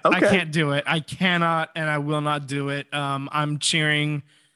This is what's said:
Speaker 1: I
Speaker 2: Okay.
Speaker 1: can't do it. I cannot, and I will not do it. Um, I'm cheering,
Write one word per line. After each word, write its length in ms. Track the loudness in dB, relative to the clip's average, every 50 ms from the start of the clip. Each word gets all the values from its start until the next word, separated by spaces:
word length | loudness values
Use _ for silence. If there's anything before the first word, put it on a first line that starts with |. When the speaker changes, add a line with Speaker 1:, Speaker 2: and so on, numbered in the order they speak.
| 2
Speaker 1:
I 140 | 2 4 4
Speaker 2:
Okay. 100 | 4 4
Speaker 1:
can't 240 | 4 4 2 0 0
do 200 | 0 2 2 0
it. 120 | 0 0
I 140 | 0 -2 -2
cannot, 680 | -4 -6 -4 -2 0 2 2 2 2 2 2 0 -2 -4 -4
and 140 | -4 -2 -2
I 100 | -2 -2
will 220 | -2 -2 -2 -2
not 260 | 0 0 -2 -2 -4
do 220 | -4 -4 -4 -4 -4
it. 240 | -4 -6 -6 -6 -6
Um, 360 | -4 -4 -2 -4 -4 -6 -4 -2
I'm 260 | -2 0 0 -2 -2
cheering, 640 | -2 0 0 2 2 2 2 2 0 0 -2 -4 -6 _ _ _ _ _ _